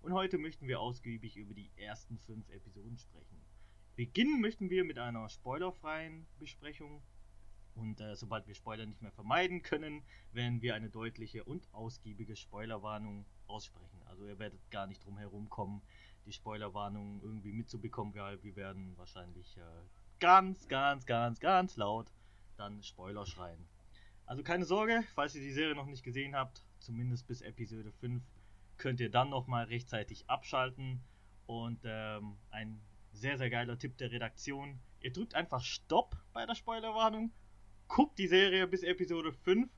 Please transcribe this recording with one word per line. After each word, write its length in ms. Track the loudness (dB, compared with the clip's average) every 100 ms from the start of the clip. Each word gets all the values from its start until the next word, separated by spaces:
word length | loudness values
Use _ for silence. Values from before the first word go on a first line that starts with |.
Und 120 | 0
heute 260 | 2 2 2
möchten 280 | -2 -6 -4
wir 140 | -2
ausgiebig 560 | -2 -4 -6 -8 -8 -12
über 180 | -12
die 160 | -12 -14 -14
ersten 420 | -10 -10 -10 -12
fünf 300 | -10 -12 -12
Episoden 500 | -16 -16 -16 -14 -14
sprechen. 380 | -14 -20 -18 -18 -18 -20 -20 -20 -18
Beginnen 460 | -4 -2 4 6 6
möchten 280 | 4 2 2
wir 140 | 4
mit 160 | 2 0
einer 300 | -4 -4 -6
spoilerfreien 960 | -8 -4 -2 -2 -4 -4 -4 -4 -12 -16 -14
Besprechung. 600 | -14 -12 -12 -12 -12 -14 -16 -18 -18 -18 -18 -18 -16
Und, 260 | -8 -6 -6
äh, 160 | -8 -8
sobald 320 | -4 -6 -6
wir 80 | -12
Spoiler 300 | -8 -8 -8
nicht 160 | -10
mehr 100 | -14
vermeiden 500 | -12 2 4 4 0
können, 400 | -2 -2 -2 -8 -12 -18 -10
werden 300 | -2 0 2
wir 120 | 0
eine 140 | -2 -4
deutliche 540 | -6 -8 -6 -10 -10
und 240 | -8 -8 -10
ausgiebige 640 | -8 -8 -8 -12 -10 -10
Spoilerwarnung 880 | -10 -12 -10 -6 -6 -4 -6 -6 -8 -12 -18 -10
aussprechen. 540 | -10 -10 -16 -20 -18 -18
Also 200 | -14 -14
ihr 120 | -8
werdet 280 | -8 -8 -10
gar 180 | -6 -6
nicht 160 | -8
drum 140 | -12 -12
herum 300 | -10 -10 -10
kommen, 340 | -6 -6 -6 -12 -20 -20 -20 -14
die 60 |
Spoilerwarnung 880 | -12 -8 -6 -6 -4 -4 -4 -8 -10
irgendwie 300 | -8 -8 -6
mitzubekommen, 640 | -6 -6 -6 -8 -4 -6
weil 280 | -4 -8 -8
wir 140 | -10 -8
werden 380 | -8 -8 -10 -12
wahrscheinlich, 640 | -14 -14 -12 -14 -14 -14
äh, 20 | -14 -16 -16 -18 -20 2
ganz, 480 | 12 12 12 -2 0
ganz, 400 | 4 4 2 2
ganz, 320 | 2 2 2
ganz 380 | 6 6 6 0
laut 340 | 0 0 -4 -14 -20 -20 -20 -10
dann 260 | -10 -8
Spoiler 440 | -12 -12 -8 -6 -6
schreien. 420 | -8 -10 -10 -16 -20 -20 -20 -20 -20
Also 200 | -8 -6
keine 200 | 2 2
Sorge, 380 | 4 4 6 4 4
falls 200 | 0 0
ihr 80 | 0
die 80 | -4
Serie 240 | 2 2
noch 120 | 2 -2
nicht 180 | -6
gesehen 320 | -6 -2 0 0
habt, 280 | -2 -4 -20 -20
zumindest 480 | -8 -2 0 0 -2
bis 160 | -8
Episode 480 | -8 -10 -8 -8 -10
fünf, 320 | -8 -4 -4 -6 -18 -20 -20 -20 -4
könnt 220 | -2 0
ihr 100 | 4
dann 200 | 4 4
nochmal 340 | 2 0 0
rechtzeitig 680 | 0 -4 -2 -4 -4 -8 -2
abschalten. 680 | -2 2 2 2 0 -6 -6 -8 -18 -20 -20 -8
Und, 340 | -4 -4 -4
ähm, 520 | -4 -4 -4 -4 -6 -12 -10
ein 300 | -8 -6 -8 -14 -20 -18
sehr, 260 | -4 -2 0
sehr 140 | 2
geiler 260 | 2 0 -2
Tipp 220 | -6 -4
der 140 | -4
Redaktion: 640 | -2 -4 -4 -6 -6 -6 -12 -14 -10
Ihr 120 | -6
drückt 220 | -4 -2
einfach 260 | 0 0 -2
Stopp 560 | -2 -6 4 4 4 -2 -6
bei 140 | -6 -2
der 80 |
Spoilerwarnung, 800 | -4 -2 -4 -2 6 6 6 -2 -4 -20 -20 -20 -20 0
guckt 280 | 8 8 8
die 120 | 8
Serie 400 | 10 10 8 6
bis 160 | 4
Episode 480 | 4 2 4 2 0
fünf 360 | 0 6 8 6